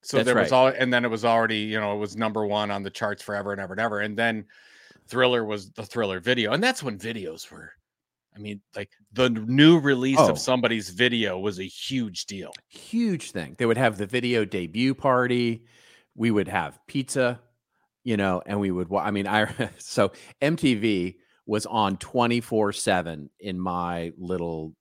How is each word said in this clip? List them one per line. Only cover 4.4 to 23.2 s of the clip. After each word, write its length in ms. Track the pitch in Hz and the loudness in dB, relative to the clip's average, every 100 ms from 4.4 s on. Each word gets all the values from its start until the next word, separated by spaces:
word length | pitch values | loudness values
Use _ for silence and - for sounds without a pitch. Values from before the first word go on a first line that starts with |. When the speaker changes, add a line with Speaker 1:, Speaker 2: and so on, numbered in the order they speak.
| 101 - - - - _ _ | -8 -20 -20 -20 -20 _ _
Speaker 1:
Thriller 380 | 120 127 123 107 | 2 4 4 0
was 260 | 104 95 | -6 -8
the 140 | - 104 | -14 -8
Thriller 340 | 120 104 92 | -2 -2 -2
video, 340 | 92 120 107 | 0 2 2
and 100 | 139 | 2
that's 200 | 240 254 | 0 -2
when 140 | 139 101 | -6 -8
videos 520 | 110 113 90 82 - | -8 -8 -10 -12 -16
were, 200 | - 80 - _ _ _ _ _ 104 | -18 -20 -20 _ _ _ _ _ -16
I 40 | |
mean, 200 | 104 101 _ 104 | -12 -12 _ -12
like, 140 | 101 _ _ | -12 _ _
the 120 | 107 127 | 0 2
n-, 200 | 113 110 | 2 0
new 320 | 131 151 170 | 6 8 6
release 380 | 143 127 131 143 | 4 2 2 6
Speaker 2:
Oh. 120 | 131 | 6
Speaker 1:
of 80 | 76 | 4
somebody's 500 | - 127 117 113 98 | 0 2 2 0 -4
video 480 | 90 123 120 104 92 | 0 2 2 0 -2
was 200 | 101 92 | -4 -4
a 40 | |
huge 640 | 92 - - 135 113 87 - | -10 -10 -6 -4 -4 -8 -10
deal. 260 | 98 - - _ | -10 -12 -16 _
Speaker 2:
Huge 640 | - - 226 233 170 - | -20 -6 0 0 -2 -4
thing. 240 | 95 73 82 | -8 -8 -2
They 80 | 120 | 0
would 100 | 113 | 4
have 200 | 127 98 | 2 0
the 100 | 101 | -4
video 360 | 123 123 120 101 | -2 0 0 0
debut 500 | 98 85 98 131 135 | -4 -4 0 0 0
party. 680 | 139 127 123 123 120 113 _ _ - _ _ - | 2 2 2 0 0 -4 _ _ -20 _ _ -2
We 160 | 113 | 2
would 160 | 104 92 | 2 0
have 320 | 95 76 - - | -2 -4 -10 -6
pizza, 520 | 143 131 139 123 120 _ _ _ _ _ _ | -6 -4 0 0 -2 _ _ _ _ _ _
you 140 | 123 107 | -4 0
know, 240 | 98 90 - | 2 0 -2
and 120 | 101 | -2
we 120 | 98 | 0
would 180 | 90 87 | -2 -2
wa-, 140 | 98 | -2
I 80 | 87 | 0
mean, 160 | 104 98 | -2 2
I, 180 | 107 107 | 2 2
<laughs> 320 | - 110 - | -2 -6 -6
so 340 | - - 101 - - - | -6 0 0 0 -20 -2
M 140 | 143 165 | -2 2
T 180 | 147 | 2
V 460 | 113 110 98 90 - _ _ - | 2 2 2 -2 -6 _ _ -4
was 200 | 107 - | -4 -2
on 320 | 110 101 95 | 0 2 0
twenty-four 760 | - 127 120 120 113 110 104 | -4 0 2 2 0 0 0
seven 560 | 98 - 92 85 78 | 0 2 2 0 -8